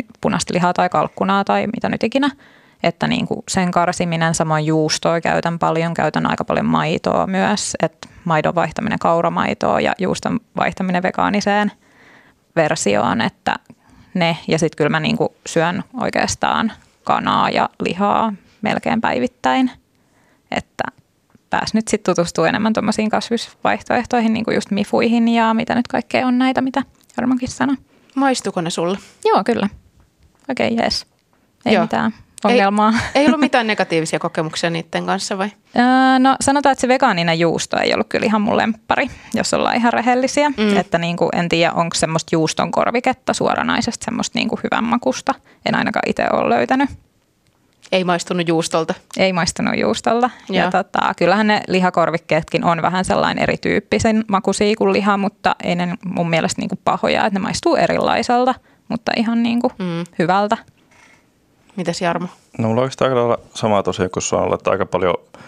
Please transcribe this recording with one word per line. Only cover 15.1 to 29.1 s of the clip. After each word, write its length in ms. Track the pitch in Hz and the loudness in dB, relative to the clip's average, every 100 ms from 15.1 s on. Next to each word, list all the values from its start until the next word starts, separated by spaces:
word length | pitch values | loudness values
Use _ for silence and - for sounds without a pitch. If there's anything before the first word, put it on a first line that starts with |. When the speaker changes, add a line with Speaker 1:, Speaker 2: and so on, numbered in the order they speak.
| 156 156 _ - | 0 -2 _ -6
Speaker 1:
syön 380 | 165 165 185 - 254 | -2 0 -2 -8 -6
oikeastaan 680 | - - - - 67 76 226 - _ _ | -4 -2 -2 -2 -2 0 -2 -6 _ _
kanaa 460 | - 60 - 98 - | -2 -2 0 0 0
ja 200 | - - - | 0 -2 -4
lihaa 540 | - 175 202 - 226 190 _ - | -6 -2 0 0 0 -4 _ -8
melkein 400 | 214 - - 226 | -4 -4 -2 -2
päivittäin. 680 | 135 - 247 _ 254 262 254 - _ _ _ _ _ _ - | -2 -2 -4 _ -2 0 0 -4 _ _ _ _ _ _ -8
Että 320 | - - - - - _ _ _ _ - | -8 -8 -8 -10 -10 _ _ _ _ -4
pääs 240 | - - | -4 0
nyt 140 | 220 220 | -2 -2
sit 160 | 208 | -2
tutustuu 400 | - 170 175 - | 0 0 0 0
enemmän 300 | 165 175 220 | 0 0 0
tommosiin 360 | 220 - 214 214 | 0 -2 -2 0
kasvisvaihtoehtoihin, 1200 | 190 - 233 - - - 208 - 247 233 247 220 | -2 -2 -6 -6 -4 -2 -2 -2 -2 0 0 0
niinku 180 | 220 226 | 0 -2
just 200 | - - | -2 -2
mifuihin 560 | 196 202 226 233 233 233 | -4 0 0 2 2 2
ja 260 | 233 226 | 2 2
mitä 220 | 226 - - | 0 0 -2
nyt 120 | - | -2
kaikkea 400 | 247 - 233 254 | -4 -2 -2 0
on 100 | 247 | 2
näitä, 240 | 262 262 | 2 0
mitä 220 | 262 269 262 _ _ - | -2 -2 -6 _ _ -4
Jarmokin 320 | 240 254 254 | -2 -2 -2
sanoi. 240 | - 269 262 - _ _ 269 | -2 -2 -2 -6 _ _ 0
Speaker 2:
Maistuuko 460 | 277 247 196 185 | 0 2 -2 -4
ne 80 | 165 | -4
sulle? 280 | 180 170 196 - | -2 -2 -4 -8